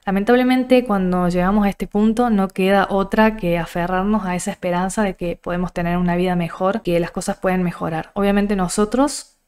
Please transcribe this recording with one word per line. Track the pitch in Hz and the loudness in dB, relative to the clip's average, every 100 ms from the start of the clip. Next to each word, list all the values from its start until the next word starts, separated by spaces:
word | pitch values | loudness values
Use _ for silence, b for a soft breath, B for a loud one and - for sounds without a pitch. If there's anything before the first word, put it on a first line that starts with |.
| - | -4
Lamentablemente, | 190 208 247 247 254 254 254 240 | -2 2 2 4 2 4 2 2
cuando | 196 185 180 175 | 0 0 0 0
llegamos | 180 180 214 202 | 0 2 2 0
a | |
este | - 196 | -2 -4
punto, | 208 214 226 240 | 0 2 2 2
no | 202 190 | 2 0
queda | - 190 196 - | 0 2 2 2
otra | 196 190 214 220 214 | 0 0 2 2 2
que | 175 170 | -2 -2
aferrarnos | 160 175 170 185 202 214 190 | -4 -4 -2 -2 0 -2 -2
a | 180 | -4
esa | 208 | -6
esperanza | 190 185 175 190 220 | -6 -4 -2 -2 -2
de | 202 - | -2 -2
que | 175 175 | -6 -6
podemos | 180 180 180 | -6 -4 -4
tener | 180 170 175 | -4 -2 0
una | 175 175 | 0 0
vida | 185 175 | 0 0
mejor, | 165 - 185 220 | -2 -2 -2 -2
que | - 170 | 0 0
las | 170 | -2
cosas | 190 - 196 | -6 -6 -4
pueden | 190 185 | -2 0
mejorar. | 175 - 170 160 - | -2 -4 -6 -6 -6
Obviamente | 202 202 202 202 202 | -2 0 2 2 0
nosotros | 180 - 208 240 285 - - _ | -2 0 0 2 0 -2 -14 _